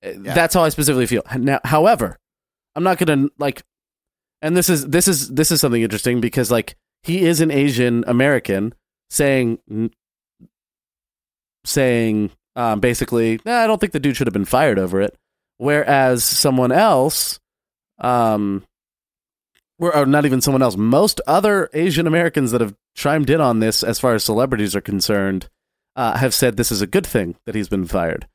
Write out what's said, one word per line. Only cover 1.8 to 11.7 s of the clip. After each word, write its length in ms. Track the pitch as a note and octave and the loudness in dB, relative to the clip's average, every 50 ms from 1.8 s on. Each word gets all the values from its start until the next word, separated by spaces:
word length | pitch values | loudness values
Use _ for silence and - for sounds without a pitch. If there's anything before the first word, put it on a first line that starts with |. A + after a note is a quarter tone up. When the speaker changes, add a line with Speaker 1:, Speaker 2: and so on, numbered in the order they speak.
| D#3+ G#3 A#3+ - A#2 F#2+ D#2+ _ _ _ _ _ _ _ _ _ _ _ _ | 4 4 4 2 0 -6 -6 _ _ _ _ _ _ _ _ _ _ _ _
Speaker 1:
I'm 80 | D3+ E3+ | -2 0
not 140 | F#3+ F#3 E3+ | 0 0 0
gonna, 300 | F#3 D#3+ D3+ C#3 C3+ C#3+ _ _ | 2 0 2 2 0 -2 _ _
like, 240 | C#3+ C#3+ C3 - - _ _ _ _ _ _ _ _ _ _ _ _ _ _ _ | -4 -4 -4 -6 -14 _ _ _ _ _ _ _ _ _ _ _ _ _ _ _
and 140 | - D#3 E3+ | -4 0 0
this 140 | F3+ F3 F3 | 2 2 2
is, 160 | F3+ D3+ C#3 C#3+ | 0 0 0 0
this 200 | C#3 E3+ F3 G3 | 0 2 2 2
is, 220 | F#3 C#3 - - | 0 0 -2 -6
this 200 | C3+ C3 D#3 - | -2 -2 0 2
is 120 | E3+ D3+ | 2 2
something 200 | - C#3+ A#2+ A#2 | 2 2 2 2
interesting 380 | A2+ A2 G#2 G#2 - B2 B2 B2 | 0 0 -2 -2 -2 -2 0 0
because, 300 | A2+ A#2+ - - B2+ A2 | -2 -2 0 -2 0 0
like, 240 | B2 A#2 G#2+ - - _ _ _ _ _ _ | 0 0 -2 -4 -10 _ _ _ _ _ _
he 180 | - E3 F#3 F#3+ | -4 -2 0 2
is 140 | E3 E3+ D3+ | 2 2 2
an 80 | D#3+ D#3+ | 2 2
Asian 520 | D3 C#3 C#3 D3 C3 A#2 B2 B2 A#2+ A#2 A2+ | 2 2 2 2 2 2 0 0 0 0 0
American 680 | - A#2+ A#2+ C3 C#3+ C#3+ B2 - - G2+ F#2+ G2+ A2+ - _ _ _ _ _ _ _ | 0 0 2 2 2 2 0 0 -2 -2 -2 -2 -4 -8 _ _ _ _ _ _ _
saying, 480 | - - D3 C#3 C#3 C3 B2+ A#2 A2+ - _ _ | -4 -2 0 2 2 2 0 -2 -2 -6 _ _
n-, 180 | G#2+ G#2+ A2+ A2+ _ _ _ _ _ _ _ _ _ _ E2+ F2+ _ _ _ _ _ _ _ _ _ _ _ _ _ _ _ _ _ _ _ _ _ _ _ | -6 -4 -4 -4 _ _ _ _ _ _ _ _ _ _ -20 -20 _ _ _ _ _ _ _ _ _ _ _ _ _ _ _ _ _ _ _ _ _ _ _
saying, 680 | - | -6